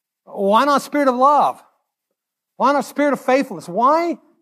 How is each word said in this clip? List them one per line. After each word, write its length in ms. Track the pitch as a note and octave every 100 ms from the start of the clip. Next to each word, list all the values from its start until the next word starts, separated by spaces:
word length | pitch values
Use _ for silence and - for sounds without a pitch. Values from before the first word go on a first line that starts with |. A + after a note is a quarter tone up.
| _ _
Why 420 | - - G3 G#3+ C#4
not 160 | C#4
Spirit 260 | - D4 C#4
of 80 | B3
love? 480 | C4+ C#4+ D3+ - _ _ _ _ _ _ _ _ _ -
Why 180 | A#3
not 120 | C#4+ A3
Spirit 280 | - D4
of 60 | B3+
faithfulness? 480 | - C4 C4+ F3 D#3+
Why 520 | F3 B3+ D#4+ E4+ C#4 _ _